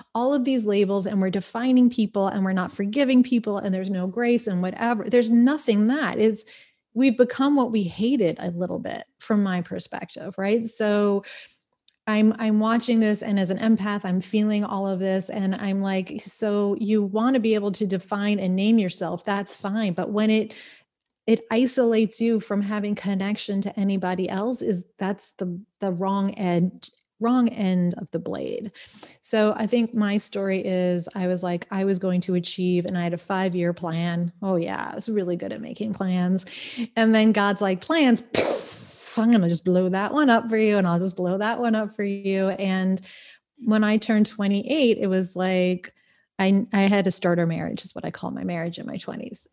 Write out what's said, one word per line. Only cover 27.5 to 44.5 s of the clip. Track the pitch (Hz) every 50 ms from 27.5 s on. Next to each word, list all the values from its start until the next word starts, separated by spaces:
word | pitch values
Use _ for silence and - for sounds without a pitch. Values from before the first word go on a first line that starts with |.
| - - 202 185 185 180 175 175 175
of | - - -
the | - 170
blade." | 170 - - - 67 - - - 214 208 - - - - - - - - - _ -
So | - - 220 214 214 208
I | - 226
think | 208 - 240 226 226 -
my | 226 208 202 202 208
story | - - - 202 196 196 190 190 -
is | 196 185 185 180 180 180 175 165 - -
I | 196 185
was | 180 185 175 180
like, | 180 175 175 - -
I | 202 190 190
was | 196 196 180
going | 185 185 180 180 175
to | - 185
achieve, | 180 175 - - - 180 180 180 175 175
and | 190 190 175
I | 175
had | 170 175
a | 170
five-year | - - 196 185 190 190 175 185 170 170 175
plan. | - 180 165 165 165 170 175 170 170 175 170 - - 202
Oh | 190 190
yeah, | 170 170 185 98 - - - -
I |
was | - - -
really | 220 208 185 175 175
good | 175 190 196 -
at | - -
making | - - - 208 220 190
plans. | - 196 185 180 180 180 180 185 185 - - - - - - - 247 233 - -
And | 226 226 220 220
then | 220 220 220 208
God's | 208 202 202 202 190 208
like, | 190 185 180
"Plans, | - - 320 330 294 254 233 240
poof, | - - - - - - - - - - - - - - - - - - - 240
I'm | 220 233 240
gonna | 214 180 170
just | 170 165 -
blow | 185 180 180 185 185
that | 185 190 202 - -
one | 294 302 262
up | 226 226 240 226
for | 220 220
you, | 220 214 208
and | 202 185
I'll | 175 170 170
just | 185 190 180
blow | - 180 175 185 190
that | 208 220 233 -
one | 247 233 220
up | 220 214 208 214
for | - 208
you." | 202 196 196 196 196 196 190 190 190
And | 185 - 196 190 190 185 185 185 190 185 - - - - - - - _ _ _ _ 294 240
when | 233 214 214 214
I | 208 214
turned | 220 - - 220 208 208
twenty-eight, | - - - 202 196